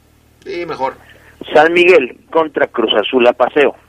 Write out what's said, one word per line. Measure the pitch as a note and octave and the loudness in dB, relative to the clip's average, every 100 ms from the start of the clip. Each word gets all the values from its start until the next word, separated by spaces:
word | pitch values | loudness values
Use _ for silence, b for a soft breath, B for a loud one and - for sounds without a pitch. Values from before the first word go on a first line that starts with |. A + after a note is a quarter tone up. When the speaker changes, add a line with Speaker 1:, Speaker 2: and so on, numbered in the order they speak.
| _ _ _ _ | _ _ _ _
Speaker 1:
Sí, | B2+ E3+ E3+ | -14 -12 -10
mejor. | B2+ C3 - b b b b - D3+ | -8 -8 -8 b b b b -2 2
Speaker 2:
San | E3 | 4
Miguel | F3 F3 E3+ B2 - _ | 4 4 4 2 -6 _
contra | E3 D#3+ D3+ C3+ | -4 -2 -4 -6
Cruz | - A2 | -4 -2
Azul | A2 G#2 C3 A#2+ | -2 -2 0 0
a | |
paseo. | A#2+ B2 D3+ C3+ - | 0 -2 0 -2 -2